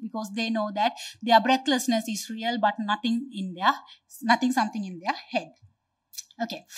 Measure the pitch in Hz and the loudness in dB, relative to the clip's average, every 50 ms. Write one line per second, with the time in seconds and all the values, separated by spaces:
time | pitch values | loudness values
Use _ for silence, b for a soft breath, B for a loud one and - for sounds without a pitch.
0 | - 220 - 220 220 196 196 226 226 226 226 220 208 208 196 208 214 254 - B | -12 -10 -8 -8 -8 -6 -4 -4 -2 -2 0 -2 -2 -2 0 0 0 0 0 B
1 | B B B B - 220 - 220 - 240 262 269 269 302 277 254 - - 226 220 | B B B B 4 8 8 8 8 8 2 2 4 2 0 0 2 0 0 0
2 | 220 - 214 196 - - 226 220 226 233 240 226 208 208 208 - 220 202 208 214 | 0 -2 -6 -6 -6 -8 -8 -6 -4 -4 -2 0 0 0 0 0 -2 -2 -2 -2
3 | - 240 233 233 277 269 - 202 190 185 175 175 190 226 311 - - B B B | 0 0 0 -2 -2 -6 -8 -8 -8 -6 -4 0 2 2 2 2 -2 B B B
4 | B _ - - - 226 240 240 262 247 254 269 220 214 - 220 196 190 180 165 | B _ -16 -4 2 2 4 4 4 2 2 2 0 0 -2 -6 -8 -8 -8 -8
5 | 170 214 294 - - - - 226 165 160 - _ _ - _ _ _ _ _ _ | -4 -4 -4 -4 -4 -6 -4 -4 -4 -6 -16 _ _ -20 _ _ _ _ _ _
6 | _ _ - - - _ _ - 233 226 233 - - B B | _ _ -20 -20 -20 _ _ -8 -8 -8 -8 -12 -14 B B